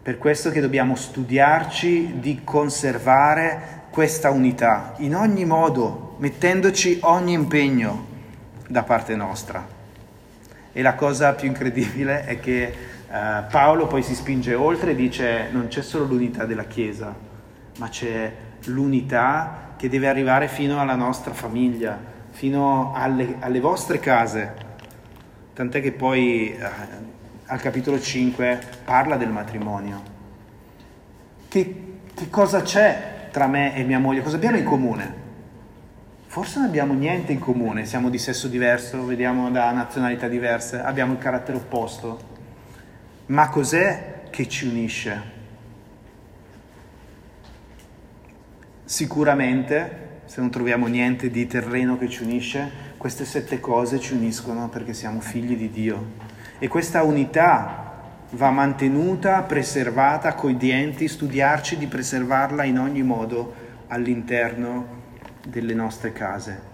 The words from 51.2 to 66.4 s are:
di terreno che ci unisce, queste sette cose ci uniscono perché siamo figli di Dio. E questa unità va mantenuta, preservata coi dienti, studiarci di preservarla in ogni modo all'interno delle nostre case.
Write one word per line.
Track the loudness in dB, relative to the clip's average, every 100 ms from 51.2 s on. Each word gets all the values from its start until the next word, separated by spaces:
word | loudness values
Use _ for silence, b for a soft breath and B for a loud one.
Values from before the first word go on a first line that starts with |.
| -2
di | -2 -2
terreno | -4 -2 0 0 0
che | -4
ci | -4
unisce, | -4 -2 -2 -6 -6 B B -8
queste | -8 -6 -6
sette | -6 -4 -6
cose | 0 0 2 -2
ci | -2
uniscono | -2 -2 -4 -6 -6 -6
perché | -8 -8
siamo | -8 -6 -6
figli | -6 -6 -2 -2
di | -4
Dio. | -2 -2 -2 -8 -12 B B B B
E | -2
questa | -2 0 2
unità | 4 4 2 6 6 6 2 -8 -12 -16 -18 -20 -14
va | 2 4
mantenuta, | 4 2 2 2 4 2 2 2 2
preservata | 2 -2 0 -2 0 4 4 4 0
coi | 0 0 2
dienti, | 2 2 0 -2 -4
studiarci | -2 -2 2 2 2 0 -4
di | -4
preservarla | -4 -4 -4 0 2 2 0
in | 0 2
ogni | 0 0
modo | 0 0 -2 -4 -6 B B B -8
all'interno | -4 -2 -2 -2 -2 -2 -2 -6 -6 -10 -14 -18 -20 -20 -16 -10
delle | -6 -4
nostre | -2 -4 -6 -8
case. | -6 -6 -6